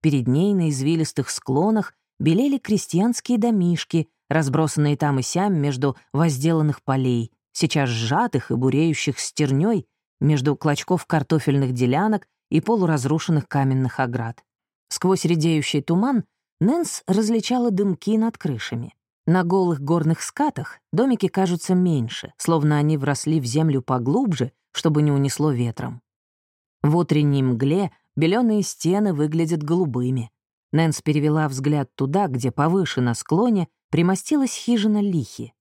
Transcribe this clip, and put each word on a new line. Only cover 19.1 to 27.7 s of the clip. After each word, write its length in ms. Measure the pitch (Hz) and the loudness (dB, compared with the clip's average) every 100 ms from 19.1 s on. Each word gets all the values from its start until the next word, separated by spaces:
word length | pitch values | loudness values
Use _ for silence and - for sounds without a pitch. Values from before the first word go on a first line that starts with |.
| _ - | _ 2
На 180 | 175 | 2
голых 360 | 175 190 180 156 | 4 2 2 0
горных 420 | 139 170 160 165 | 0 0 2 0
скатах 580 | - - 285 - - - _ | -4 -2 -2 -2 -12 -14 _
домики 360 | - 269 240 190 | 0 2 2 0
кажутся 460 | - 190 175 - | 0 0 0 0
меньше, 580 | 185 180 151 117 113 - _ | 2 4 2 0 -6 -14 _
словно 400 | - 165 151 151 | 0 2 4 2
они 200 | 147 156 | 2 0
вросли 440 | 135 139 - 160 | -2 -2 0 -2
в 40 | |
землю 380 | 123 131 160 135 | 0 0 2 0
поглубже, 680 | - 127 120 180 262 156 127 _ _ | 0 -2 0 0 0 -2 -4 _ _
чтобы 300 | - 165 151 | -4 0 2
не 100 | 151 | 2
унесло 400 | 143 139 - 151 | 2 0 0 -2
ветром. 500 | 123 120 113 127 120 _ _ _ _ _ _ _ _ | 0 -2 -4 -10 -10 _ _ _ _ _ _ _ _
В 140 | 147 160 | 0 0
утренней 460 | 170 151 147 139 | 2 2 2 2
мгле 500 | 131 120 135 | 0 0 0